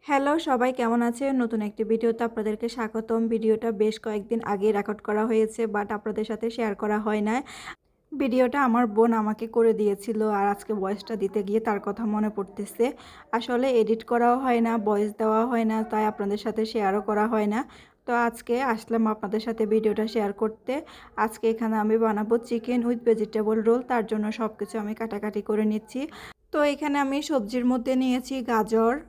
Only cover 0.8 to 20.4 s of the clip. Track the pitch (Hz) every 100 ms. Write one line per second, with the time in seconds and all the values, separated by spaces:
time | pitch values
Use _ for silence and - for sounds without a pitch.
0.8 | 233 240 240 240 277 269 233 226 208 208
1.8 | 214 226 233 226 233 226 214 214 233 240
2.8 | 220 226 220 226 226 226 220 220 233 202
3.8 | 214 214 226 214 202 226 - 202 208 202
4.8 | 202 214 - 214 254 220 220 220 226 208
5.8 | 208 214 214 208 214 214 233 233 220 202
6.8 | 214 214 214 214 208 247 285 - - -
7.8 | _ _ _ 285 262 247 254 285 262 233
8.8 | 240 208 233 226 214 214 226 226 226 220
9.8 | 208 196 - 214 214 202 202 202 - 214
10.8 | 190 202 - 220 190 208 196 214 220 202
11.8 | 202 202 226 208 214 208 196 - 202 -
12.8 | 233 285 - - - 233 233 247 269 247
13.8 | 214 220 - 240 240 247 269 233 226 226
14.8 | 208 208 208 208 220 220 233 240 220 220
15.8 | 220 214 214 214 202 208 226 214 220 226
16.8 | 202 202 202 208 214 226 208 214 294 -
17.8 | - _ - 240 233 233 - 240 269 226
18.8 | - 226 220 214 196 220 226 226 214 220
19.8 | 220 208 220 226 202 202